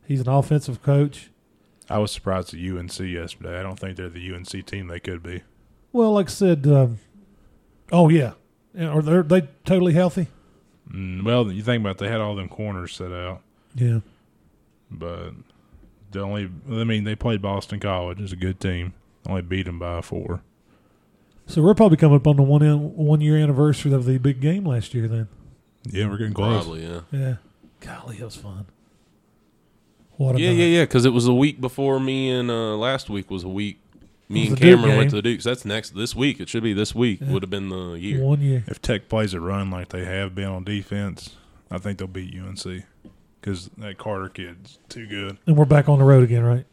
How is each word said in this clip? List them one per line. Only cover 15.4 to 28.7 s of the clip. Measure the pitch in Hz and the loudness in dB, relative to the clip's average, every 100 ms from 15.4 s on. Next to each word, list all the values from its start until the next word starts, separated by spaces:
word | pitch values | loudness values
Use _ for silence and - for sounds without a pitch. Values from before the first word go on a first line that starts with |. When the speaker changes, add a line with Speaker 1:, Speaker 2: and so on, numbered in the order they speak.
| - _ _ - _ _ 101 | -20 _ _ -20 _ _ _
Speaker 2:
the | 98 | -10
only, | 98 104 98 92 - | -8 -6 -8 -12 -10
I | 113 | -6
mean, | 113 110 | -2 -2
they | 104 | -2
played | 107 120 110 | -4 -2 -2
Boston | 98 98 - 104 | -2 -6 -6 -8
College. | 101 92 87 90 | -4 -4 -4 -8
It's | 101 | -10
a | 90 | -6
good | 92 92 | -6 -4
team. | 101 87 90 - _ _ - | -4 -4 -6 -12 _ _ -8
Only | 95 | -6
beat | 85 92 90 | -4 -4 -4
'em | 87 | -6
by | 87 85 | -8 -8
four. | 85 92 87 85 _ _ _ _ _ _ _ _ _ _ - | -8 -10 -8 -8 _ _ _ _ _ _ _ _ _ _ -6
Speaker 1:
So | - | 2
we're | 156 | 4
probably | 208 220 160 | 8 6 8
coming | 156 143 | 8 8
up | 143 | 6
on | 143 | 6
the | |
one | 139 147 | 6 6
in, | 151 147 147 208 | 6 4 0 -2
one | 151 151 | 2 4
year | 151 151 | 4 4
anniversary | 151 135 151 135 147 | 4 4 4 2 2
of | 139 123 | 2 2
the | 131 | 2
big | 127 131 | 2 0
game | 139 185 | 0 0
last | 190 120 104 | -2 -2 -4
year | 127 113 | -4 -2
then. | 113 107 - - - _ _ | -4 -6 -10 -20 -20 _ _
Speaker 2:
Yeah, | - 92 104 | -10 -4 -2
we're | 101 | -2
getting | 110 | -4
close. | 98 101 113 | -2 0 0
Speaker 3:
Probably, | 82 80 82 | -2 -8 -10
yeah. | 85 82 | -12 -8
Speaker 1:
Yeah. | 139 131 123 _ _ _ _ | -6 -4 -6 _ _ _ _
Golly, | - - - 107 | -18 -18 -16 -16
that | |
was | 113 107 | -14 -16
fun. | 104 95 98 | -16 -14 -16